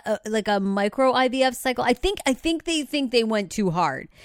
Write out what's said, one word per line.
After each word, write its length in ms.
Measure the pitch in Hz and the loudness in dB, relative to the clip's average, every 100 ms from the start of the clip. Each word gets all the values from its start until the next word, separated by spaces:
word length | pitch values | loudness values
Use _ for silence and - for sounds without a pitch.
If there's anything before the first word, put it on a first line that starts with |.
| - | -4
uh, 120 | 208 214 | -4 -2
like 220 | 220 208 | -2 0
a 120 | 202 | 0
micro 540 | 196 196 208 254 262 | 0 0 0 2 2
I 160 | 247 262 | 4 2
V 140 | 262 | 2
F 120 | 262 247 | 0 0
cycle. 280 | 262 247 | -4 0
I 100 | 240 | 0
think, 260 | 247 381 403 269 | 0 0 -2 -2
I 80 | |
think 320 | 254 320 330 - | -2 -2 -2 -2
they 180 | 320 | -4
think 280 | 269 294 262 | -2 -4 0
they 120 | 240 | 0
went 280 | 226 214 185 | 2 0 -2
too 200 | - 190 | -2 -2
hard, 380 | 170 160 131 - _ | 0 -2 -2 -10 _